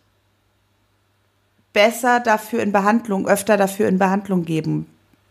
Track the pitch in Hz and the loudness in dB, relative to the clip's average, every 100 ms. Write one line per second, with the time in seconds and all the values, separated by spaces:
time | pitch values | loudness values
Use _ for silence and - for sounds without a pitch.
0 | _ _ _ _ _ _ _ _ _ _ | _ _ _ _ _ _ _ _ _ _
1 | _ _ _ _ _ _ _ 214 214 233 | _ _ _ _ _ _ _ 2 2 2
2 | 247 240 240 214 - 226 208 202 196 226 | 0 0 2 -2 -2 -4 0 0 2 0
3 | 233 190 - 196 208 202 190 196 208 185 | 0 -4 0 0 2 2 2 0 0 2
4 | 190 202 202 185 165 156 156 151 156 _ | 2 0 -2 -4 -2 -4 -2 -4 -6 _
5 | _ _ _ | _ _ _